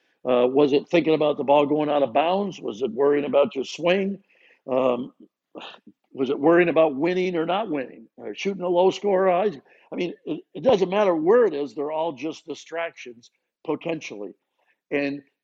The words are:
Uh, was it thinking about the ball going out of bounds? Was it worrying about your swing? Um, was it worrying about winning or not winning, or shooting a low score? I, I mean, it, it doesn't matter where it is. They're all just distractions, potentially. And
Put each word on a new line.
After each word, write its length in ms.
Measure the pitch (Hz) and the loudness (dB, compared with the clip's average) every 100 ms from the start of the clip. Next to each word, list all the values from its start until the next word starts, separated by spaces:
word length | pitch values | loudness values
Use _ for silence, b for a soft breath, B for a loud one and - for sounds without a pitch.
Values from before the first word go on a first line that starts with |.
| b b 127 | b b 0
Uh, 200 | 123 123 | 2 2
was 260 | 135 147 | 4 4
it 160 | 143 - | 2 2
thinking 260 | 170 156 | 0 2
about 220 | 156 151 143 | 2 0 0
the 80 | |
ball 220 | 131 147 143 | 2 4 4
going 240 | 151 151 | 0 0
out 120 | 147 | 0
of 120 | 131 | 2
bounds? 460 | 135 160 196 202 - | 2 2 0 -4 -8
Was 200 | 120 104 | -10 -6
it 100 | 127 | -6
worrying 360 | 110 143 143 143 | 0 2 2 2
about 280 | 139 127 | 2 2
your 100 | 135 | -2
swing? 580 | 120 - 170 196 196 190 b b b b - | -8 -4 0 0 0 -6 b b b b -4
Um, 420 | 127 131 123 131 - - _ _ - B B - _ _ | 0 2 0 -6 -16 -20 _ _ -18 B B -20 _ _
was 180 | 127 131 | -6 -4
it 80 | 143 | 0
worrying 300 | 156 170 170 | 4 4 4
about 260 | 151 160 | 2 2
winning 400 | 135 170 185 185 170 | 0 -2 -2 -2 -2
or 100 | 165 | -2
not 240 | 190 226 | -4 -4
winning, 360 | 147 120 - 113 - | -6 -8 -14 -20 -16
or 180 | 117 | -14
shooting 280 | 104 196 190 | -6 -6 -4
a 60 | 175 | 0
low 220 | 175 185 | 2 2
score? 380 | - 202 185 190 | 2 0 2 2
I, 220 | 175 214 139 b b b | 2 0 -4 b b b
I 40 | 214 | -6
mean, 180 | 175 143 | -6 -6
it, 200 | - 160 - | -10 -10 -10
it 80 | 180 | -2
doesn't 260 | 196 208 180 | 2 2 2
matter 260 | 202 202 | 2 2
where 300 | 165 160 240 | 2 4 4
it 100 | 214 | 4
is. 200 | 143 143 | 0 -6
They're 180 | 113 147 | -6 -6
all 200 | 156 165 | -4 -4
just 340 | 127 156 - 165 | -6 -10 -10 -14
distractions, 840 | 139 - 165 170 - 123 117 _ _ _ _ - | -14 -10 -8 -8 -10 -18 -18 _ _ _ _ -6
potentially. 680 | 151 170 160 - 107 98 - _ _ _ _ _ | -6 -4 -8 -8 -12 -12 -14 _ _ _ _ _
And 320 | 143 139 143 - _ | -2 -2 -6 -14 _